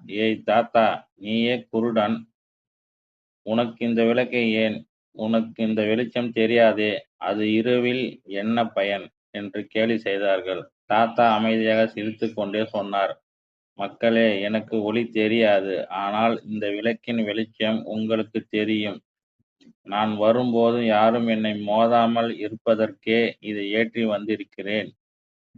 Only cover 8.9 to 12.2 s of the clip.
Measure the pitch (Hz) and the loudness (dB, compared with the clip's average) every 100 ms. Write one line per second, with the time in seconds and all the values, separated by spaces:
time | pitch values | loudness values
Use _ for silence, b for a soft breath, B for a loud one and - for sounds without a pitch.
8.9 | 98 90 _ _ 104 101 107 104 110 113 | -4 -8 _ _ -12 -10 -10 -6 -2 0
9.9 | 110 107 98 101 95 90 92 - _ - | 0 -2 -2 0 0 -2 -6 -8 _ -2
10.9 | 107 117 113 117 110 110 113 110 110 110 | 2 2 4 4 4 2 2 2 2 0
11.9 | 107 107 110 | -2 -8 -4